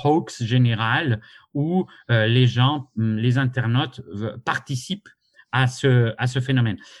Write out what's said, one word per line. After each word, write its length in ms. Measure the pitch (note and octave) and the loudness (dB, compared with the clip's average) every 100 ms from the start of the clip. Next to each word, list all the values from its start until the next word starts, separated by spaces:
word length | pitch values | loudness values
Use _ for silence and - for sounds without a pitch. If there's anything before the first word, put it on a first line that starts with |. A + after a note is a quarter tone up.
hoax 420 | D3 D#3 - - A2 | 2 0 -2 -8 0
général 760 | B2+ A#2+ A2 A2+ C#3 D#3 G#2+ - - _ | 2 2 2 0 0 0 -4 -6 -20 _
où, 340 | C#3+ D#3 F3+ - - - | -4 -2 -2 -2 -10 -2
euh, 160 | A#2 A2 | 2 4
les 220 | A#2+ B2 | 4 2
gens, 420 | A#2+ C3 D3+ B2+ G#2+ | 4 0 0 -6 -4
hum, 200 | A2 A2 | -2 0
les 200 | A#2+ B2+ | 0 0
internautes 640 | C3 B2 A2+ B2 D3+ - - | 0 -2 -2 0 -2 -8 -14
v-, 160 | G2+ A2 A#2+ - | -10 -10 -8 -6
participent 640 | - - B2+ - F#3+ - _ _ _ - | -6 -6 -10 -8 -10 -12 _ _ _ -6
à 160 | B2 B2+ | 0 0
ce, 460 | - C#3 B2 A2+ - | 2 2 4 2 0
à 80 | B2 | -4
ce 140 | C3 | -2
phénomène. 380 | B2+ C3 A2+ G2 - - | 0 0 0 -2 -10 -20